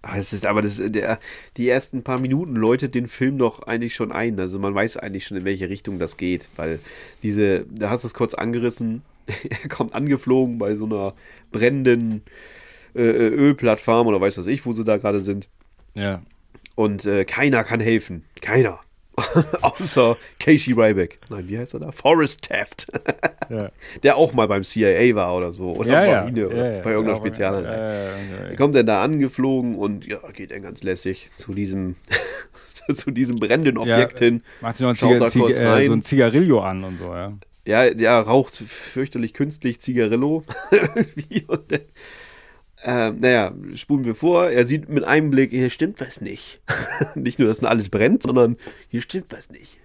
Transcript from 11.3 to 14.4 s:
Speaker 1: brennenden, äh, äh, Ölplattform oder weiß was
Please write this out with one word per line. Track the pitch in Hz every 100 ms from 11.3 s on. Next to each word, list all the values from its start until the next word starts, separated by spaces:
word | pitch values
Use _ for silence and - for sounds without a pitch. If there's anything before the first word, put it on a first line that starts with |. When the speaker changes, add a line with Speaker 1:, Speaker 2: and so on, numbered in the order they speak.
| - _
Speaker 1:
brennenden, | 110 120 139 127 120 113 107 - - - - - - -
äh, | 120
äh, | 117 120 113
Ölplattform | 127 143 143 120 107 - 117 117
oder | 101
weiß | 98
was | 98